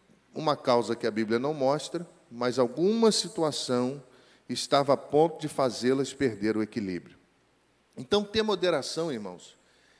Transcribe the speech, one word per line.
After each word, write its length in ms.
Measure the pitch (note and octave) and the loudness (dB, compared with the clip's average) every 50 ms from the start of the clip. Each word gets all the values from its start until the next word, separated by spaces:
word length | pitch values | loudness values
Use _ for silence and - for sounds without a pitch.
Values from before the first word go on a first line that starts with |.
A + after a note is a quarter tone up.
| _ _ _ _ _ _ - | _ _ _ _ _ _ -10
uma 240 | - D#3 D#3 C#3+ - | -4 0 0 0 0
causa 380 | - C3 B2 A#2+ A2+ G#2 A#2 | 2 2 4 4 4 0 -2
que 100 | A2+ - | -2 -2
a 60 | A2+ | -2
Bíblia 260 | G#2 A2 A2+ G#2 A2+ A#2+ | -2 -2 0 0 0 0
não 160 | C3 C#3+ D#3 | 0 -2 -2
mostra, 540 | D3 C3 C3 C#3+ D#3 - - - E3+ F3 - - _ _ - | 0 0 2 0 0 -2 -6 -8 -8 -10 -10 -18 _ _ -16
mas 260 | A#2 A#2+ B2 B2+ A#2 C3 | -8 -4 -4 -2 2 2
alguma 540 | B2+ A#2+ B2+ D#3 E3+ G3+ A3 A#3 A3+ A3 | 0 0 0 0 0 2 2 4 4 4
situação 880 | G3+ - - E3+ - F3 D#3+ D3+ C3+ - - - B2+ B2 B2 B2+ C#3 C#3+ - - - - _ _ _ _ _ - | 4 2 0 -2 -2 -2 -2 -2 -2 -4 -4 -2 0 0 0 -2 -4 -8 -14 -20 -20 -20 _ _ _ _ _ -8
estava 440 | B2 A#2 - - D3 C#3 C#3 C3+ C3+ | -8 -6 -2 2 4 4 4 4 2
a 40 | - | 2
ponto 420 | - - - D3 D#3+ E3+ E3 - | 0 0 2 4 4 4 2 -4
de 80 | D3+ D3 | -8 -6
fazê-las 680 | - - C3+ B2+ G#2 F#2+ A2+ B2 C3 C#3 C3+ C3+ - | -2 0 0 0 0 0 0 2 2 2 0 -4 -2
perder 440 | - C#3 B2 G#2+ F#2+ G2+ A2 G#2+ G#2+ | -2 -2 -2 0 0 0 0 0 0
o 60 | A2 | -2
equilíbrio. 540 | G#2 - A#2+ G#2 F#2+ F2+ E2+ - - - - _ _ _ _ _ _ _ _ _ _ _ _ _ _ _ - | -2 -4 -6 -4 -4 -4 -6 -8 -12 -20 -20 _ _ _ _ _ _ _ _ _ _ _ _ _ _ _ -14
Então, 260 | C3 - G3+ G#3 G#3 | -6 0 0 0 0
ter 180 | G3+ G#3 A3 | 0 -2 -2
moderação, 680 | A3 G#3+ G3+ - F3 F3+ D#3+ C#3 B2 - - D#3+ E3 E3 | 0 0 0 0 2 2 2 2 0 -4 -4 -4 -4 -4
irmãos, 460 | C3+ A2 G#2 F#2 F2+ E2+ - - - _ _ _ _ _ _ _ _ _ | -4 -6 -6 -10 -12 -14 -18 -20 -20 _ _ _ _ _ _ _ _ _